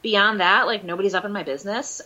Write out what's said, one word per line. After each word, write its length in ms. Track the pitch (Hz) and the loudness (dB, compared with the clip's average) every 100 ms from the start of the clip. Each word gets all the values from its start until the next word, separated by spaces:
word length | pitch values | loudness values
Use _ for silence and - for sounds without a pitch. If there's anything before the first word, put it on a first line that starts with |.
beyond 380 | 233 202 208 208 | 0 4 4 4
that, 260 | 180 214 262 | 4 4 2
like, 200 | 214 175 | -2 -4
nobody's 280 | 175 196 | -2 0
up 120 | 180 202 | 0 -4
in 80 | |
my 100 | 202 | -6
business, 580 | 151 139 196 226 - - | -6 -6 -4 -6 -6 -12